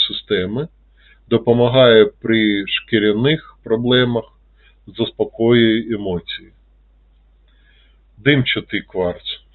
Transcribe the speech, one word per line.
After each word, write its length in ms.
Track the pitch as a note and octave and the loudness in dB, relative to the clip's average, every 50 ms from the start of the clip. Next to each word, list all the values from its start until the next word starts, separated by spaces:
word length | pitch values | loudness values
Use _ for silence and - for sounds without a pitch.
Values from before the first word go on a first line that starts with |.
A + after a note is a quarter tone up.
| - - | -4 -6
системи, 600 | G2 - - - G#2 F#2+ F#2 F#2+ G#2 B2 D3+ E3 - _ _ _ _ _ _ _ _ _ _ _ | -6 -10 -8 -4 -4 -4 -4 -4 -6 -8 -8 -10 -12 _ _ _ _ _ _ _ _ _ _ _
допомагає 760 | A#2 A2+ - - A#2 A#2+ A#2+ A#2+ A#2+ C3 C3 A#2+ A2+ A2 G#2+ | -2 0 2 2 2 2 2 2 4 4 6 6 8 6 6
при 600 | G#2 - _ - A2+ A2+ A2+ A2 G#2+ G#2 G2+ G2 F#2+ | 4 2 _ -4 -2 0 0 0 0 -2 -2 -4 -6
шкіряних 880 | - - - - - A2 G#2 G#2+ G#2 G#2+ A#2+ C#3+ D#3 D#3 - - - _ _ | -8 -10 -6 -4 -2 0 0 0 0 0 0 -2 -2 -2 -6 -12 -20 _ _
проблемах, 600 | - A2 A2+ A#2+ B2 B2 B2+ B2+ B2 A#2+ A#2 - - _ _ _ _ _ _ _ _ _ _ _ - | -4 -4 -2 0 0 0 0 0 0 -2 -6 -8 -8 _ _ _ _ _ _ _ _ _ _ _ -20
заспокоює 1080 | F#2 - A#2 - - - G#2+ G#2+ - - A2+ A#2 A#2+ A#2+ A#2 A2+ A2 A2+ A#2 - A2+ | -8 -6 -6 -6 -4 -6 -6 -6 -4 -2 2 4 4 4 4 4 2 -2 -4 -6 -8
емоції. 560 | G#2 G2+ G2 F2+ F2 - - - - - F#2 _ _ _ _ _ _ _ _ _ _ _ _ _ _ _ _ _ _ _ _ _ _ _ _ _ _ _ _ _ _ _ _ _ - | -8 -6 -8 -8 -8 -10 -12 -16 -18 -18 -20 _ _ _ _ _ _ _ _ _ _ _ _ _ _ _ _ _ _ _ _ _ _ _ _ _ _ _ _ _ _ _ _ _ -4
Димчатий 640 | G#2 C3 D3 C3+ C3 - - A2 - - - G2+ | 0 0 2 2 0 -2 -4 -6 -8 -8 -8 -10
кварц. 420 | - - - F#2+ F#2 F2+ F2 - - - - - - _ _ | -10 -8 -6 -4 -4 -4 -4 -8 -12 -16 -16 -16 -18 _ _